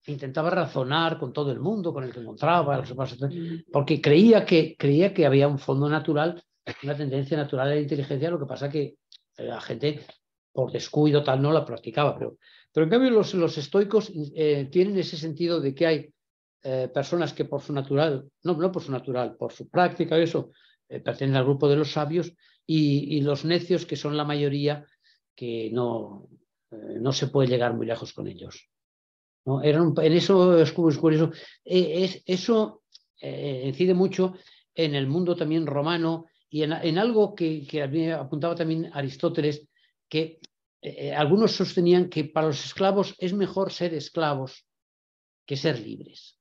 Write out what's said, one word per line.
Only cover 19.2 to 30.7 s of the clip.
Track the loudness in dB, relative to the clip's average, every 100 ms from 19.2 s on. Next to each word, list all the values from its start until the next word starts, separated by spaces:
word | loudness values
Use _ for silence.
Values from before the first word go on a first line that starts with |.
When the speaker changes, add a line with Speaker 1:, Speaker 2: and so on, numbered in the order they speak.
| -4 -6
Speaker 1:
por | -10
su | -10 -4
práctica, | 0 0 0 0 2
eso, | 2 -2 -6 _ _ _ _
eh, | -8
pertenecen | -6 -2 0 2
al |
grupo | 2 2 4
de | 4
los | 0
sabios, | -2 -2 -2 -4 _ _ _
y, | -2 2 4 2 0 -2
y |
los | 0 0
necios, | 0 -2 0 -2
que | -2
son | -6 -4 -4
la |
mayoría, | -2 -2 -2 0 -2 -2 -10 _ _ _ _
que | _ -8 -6 -4
no, | -2 -2 -4 -8 -16 -20 -20 _ _ _
eh, | -16 -12 -4
no | -2
se | -2 0
puede | 0 2
llegar | 2 0
muy | -2
lejos | -6 -6 -10
con | -12 -12
ellos, | -12 -18 -20 _ _ _ _ _ _ _ _
¿no? | -4 0
Eran | 2 4
un, | 4 4
en | 4
eso | 4 6 6 8 6
es | 6